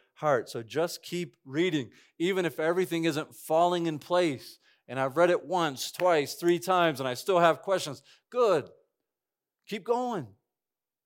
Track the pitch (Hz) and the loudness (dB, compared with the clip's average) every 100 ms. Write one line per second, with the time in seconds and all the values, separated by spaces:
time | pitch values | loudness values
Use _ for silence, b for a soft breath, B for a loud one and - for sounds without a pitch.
0 | b - 151 123 - 120 107 135 180 - | b -4 0 0 0 -10 -8 -4 -4 -6
1 | - 175 170 - 135 143 185 151 107 b | -10 -8 -8 -12 -8 -2 -2 -2 -6 b
2 | b - 175 190 170 - 156 180 180 170 | b -4 -2 0 -2 -2 0 0 -2 -2
3 | 165 139 - - - 160 175 175 165 147 | -2 -2 -6 -10 -2 2 4 2 -2 -4
4 | - 175 170 123 - - b b - 131 | -2 0 0 -2 -10 -20 b b -10 -4
5 | 131 143 175 175 139 180 160 127 - - | -2 4 4 4 0 -2 -2 -4 -8 -2
6 | 180 160 135 - 175 175 185 180 165 131 | 2 2 0 -2 0 2 2 2 2 0
7 | 131 123 - 180 170 143 - 185 147 127 | -4 -4 0 4 4 4 0 -2 -4 -10
8 | b b _ 247 226 156 98 - _ _ | b b _ 0 2 2 -2 -14 _ _
9 | _ _ _ _ _ _ - 202 185 240 | _ _ _ _ _ _ -12 -6 -2 -2
10 | 247 202 110 98 _ _ _ _ _ _ | -2 -6 -8 -16 _ _ _ _ _ _